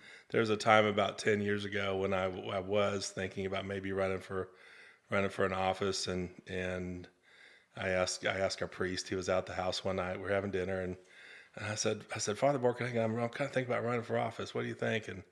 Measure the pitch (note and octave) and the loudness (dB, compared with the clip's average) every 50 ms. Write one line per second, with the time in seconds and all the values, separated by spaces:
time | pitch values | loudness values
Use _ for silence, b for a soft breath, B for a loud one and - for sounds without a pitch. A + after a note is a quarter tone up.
0 | B B B B B B - A#2 A2+ G#2+ G#2+ G#2 - A#2 G#2+ G#2+ G#2+ G#2+ G2+ G#2 | B B B B B B 2 2 4 4 2 2 6 8 8 8 8 6 6 4
1 | G2 F#2+ - - - A2+ G#2+ G#2 G#2 G#2 G#2 G#2 G2+ G2+ G2+ G2+ G2 G2 F#2+ F#2+ | 2 2 0 0 2 2 2 4 2 0 0 -2 -2 -4 -4 -2 -2 0 0 0
2 | G2 G2 G2 F#2 F#2+ F#2+ F#2 G2 G2+ A2+ G#2+ G2 F#2 F#2+ G2+ G#2 G2+ G2+ G2+ G2 | 2 2 2 2 0 0 -2 -4 -6 -4 -4 -4 -2 0 2 2 4 4 2 0
3 | F#2 - - G#2 F#2+ F#2 - G2+ F#2+ F#2+ F#2+ G2 G2 G2 G2 G2 F#2+ G2 F#2+ F#2+ | -4 -4 -4 -4 -6 -4 -4 -4 -4 -2 -2 -4 -4 -4 -4 -4 -4 -2 0 0
4 | F#2+ F#2+ F#2+ F#2 - - G2 F#2+ F2+ - - B B B B B B B B B | 2 0 0 -2 -4 -6 -4 -4 -4 -6 -10 B B B B B B B B B
5 | B - A2 G2+ G2 G2 - - G2 F#2+ F#2+ F#2+ F#2+ F#2+ F#2 - G2+ G2 F#2+ - | B -2 0 2 2 2 2 2 2 2 2 2 2 2 2 2 0 0 0 0
6 | - G#2 F2+ F#2 F2+ F2 - - - - F#2+ F#2 F#2 F2+ F2+ F2+ F2+ F2+ F2+ F2+ | -2 -2 -2 -2 -4 -6 -8 -12 -12 -8 -6 -4 -4 -2 -4 -4 -4 -6 -6 -8
7 | F2 - - _ b b b b b b b b b b b - G2 F#2+ F#2 F#2 | -10 -14 -18 _ b b b b b b b b b b b -4 -2 0 2 2
8 | F#2 - - - - - - F#2+ F#2+ F#2 - - F#2 F2 - - F#2+ F#2 F#2 F2 | 2 0 0 -2 -2 -2 0 2 0 0 0 -2 -6 -6 -4 -4 -2 -2 -2 -4
9 | - - G2+ F#2+ F2+ F#2+ F#2 F#2 F#2 - F2+ F#2 F2+ F#2 F2+ - - G2 F#2+ F#2+ | -4 -2 -2 -2 0 2 2 2 0 0 -2 -2 -2 -2 -2 -2 -2 -2 -2 0
10 | F2+ F2+ F#2 G2+ F#2+ F#2+ G2+ G2 G2 G2+ G2 F#2 F2+ F#2 F#2+ F#2 F#2 F2+ F2+ - | -2 -2 -4 -4 -2 0 0 0 0 0 0 -2 0 0 -2 -2 -2 -4 -6 -8
11 | - B B B B B B B B B B - G#2+ G#2+ G#2+ G#2+ - A2 G#2+ G2+ | -10 B B B B B B B B B B -8 -6 -4 -2 -2 0 0 0 -2
12 | - - - A2 - - G#2 - C3+ C#3 C#3+ C3 B2 B2 A#2+ - A#2+ B2 A#2+ A#2 | -4 -8 -8 -4 -2 -2 0 2 4 4 4 4 2 2 2 0 -2 -2 0 2
13 | A2+ A2 A2 A#2+ A#2 A#2 - - C#3+ C3 - B2+ B2+ A#2+ A#2+ A2+ A2 A#2 B2 A#2 | 2 2 2 0 -2 -2 -2 -4 -4 -2 0 0 0 0 0 0 0 0 0 -2
14 | A2+ - A2+ A#2 A#2+ A#2 - - G2 - - A#2+ A#2+ A#2+ A#2 - A#2+ A#2 A2+ A2 | 0 0 0 0 0 -2 -4 -6 -8 -6 -4 -4 -4 -4 -4 -2 0 0 0 0
15 | G#2+ - G2 G2+ - - | -2 -4 -10 -12 -12 -16